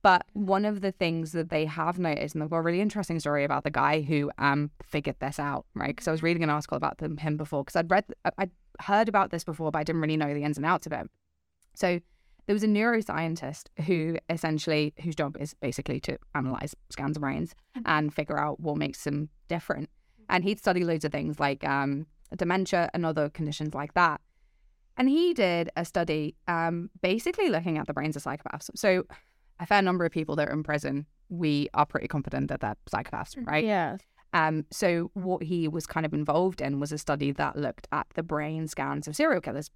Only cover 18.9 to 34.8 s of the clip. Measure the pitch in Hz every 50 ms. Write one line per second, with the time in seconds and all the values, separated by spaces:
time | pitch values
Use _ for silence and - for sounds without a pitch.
18.9 | 135 - - 147 143 147 151 151 _ _ _ - 170 165 - - - - 131 -
19.9 | _ _ _ _ _ _ - - - 180 175 202 214 - - 208 180 180 180 170
20.9 | 165 160 156 147 147 143 151 156 151 - 147 143 139 - - 147 139 139 139 139
21.9 | 139 139 156 _ _ _ - _ - 180 185 170 180 190 190 - - 175 170 -
22.9 | - 170 170 160 156 156 147 147 - - 160 147 147 - 156 151 - 139 147 147
23.9 | - 190 175 165 147 - _ _ _ _ _ _ _ _ _ _ _ _ _ _
24.9 | _ - 254 269 277 320 349 359 339 240 208 180 170 170 170 165 _ - 175 -
25.9 | - 180 170 165 156 156 151 151 - _ _ - 175 165 165 165 170 170 170 -
26.9 | _ - - 185 190 226 - 359 349 - 403 320 196 160 170 175 160 156 - -
27.9 | 147 - 143 156 147 143 - 131 135 - - - - 143 - - - - - 202
28.9 | 185 185 - - - - _ _ _ _ _ _ _ - 170 - 208 202 190 185
29.9 | 180 180 170 165 - 165 156 156 147 151 147 - 139 151 151 - 151 147 147 139
30.9 | 135 143 151 _ _ _ _ _ 185 170 175 156 147 143 147 - - 147 147 -
31.9 | - 151 - - - 143 135 - - 135 139 143 139 139 - 107 107 _ - -
32.9 | - 101 - - - - - - - 277 240 - 147 156 233 220 208 185 165 147
33.9 | - 190 - _ _ _ _ _ - 175 160 156 156 156 151 _ - -